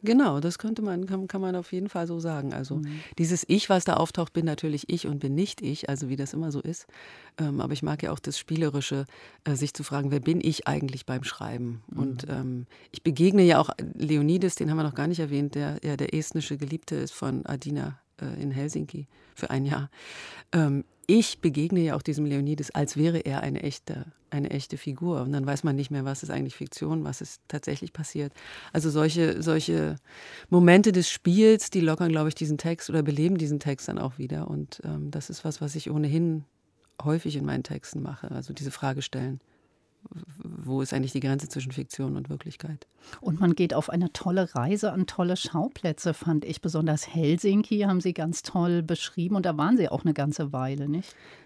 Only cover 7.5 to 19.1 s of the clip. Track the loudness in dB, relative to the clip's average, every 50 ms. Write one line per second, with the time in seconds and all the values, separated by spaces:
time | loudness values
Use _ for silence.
7.5 | 0 -2 -2 -2 -4 -2 -2 -4 -4 -4 -4 -6 -6 -6 -6 -8 -8 -8 -6 -4
8.5 | -2 0 0 0 0 -2 -2 -2 -4 -4 -4 -6 -12 -20 -20 -20 -16 _ -4 -2
9.5 | 0 0 -2 -2 -4 -6 -8 -4 -2 -2 0 0 0 0 2 2 2 2 2 0
10.5 | 0 0 -2 -2 -2 -2 -2 -4 -6 -6 -6 -6 -6 -6 -6 -8 -8 -8 -8 -8
11.5 | -6 -6 -6 -6 -8 -10 -12 -8 -4 -4 -4 -4 -4 -6 -6 -6 -6 -4 -4 -4
12.5 | -4 -6 -8 -10 -16 -20 -20 -18 -10 -4 -2 0 4 6 6 8 8 10 10 10
13.5 | 10 8 6 2 0 -6 -8 -10 -6 -4 0 2 2 4 4 4 4 2 2 0
14.5 | 0 0 -2 0 0 0 0 0 -2 -2 -2 -2 0 -2 -2 -2 0 -2 -2 -2
15.5 | -2 -4 -4 -4 -4 -4 -4 -4 -2 -2 -2 -2 -2 -2 -2 -2 -4 -4 -4 -4
16.5 | -6 -6 -6 -6 -6 -8 -6 -6 -4 -4 -4 -6 -6 -6 -4 -4 -4 -4 -4 -4
17.5 | -6 -6 -4 -4 -4 -4 -4 -6 -8 -10 _ _ _ -10 -10 -8 -8 -6 -6 -4
18.5 | -4 -4 -4 -4 -4 -4 -6 -6 -8 -12 -12 -12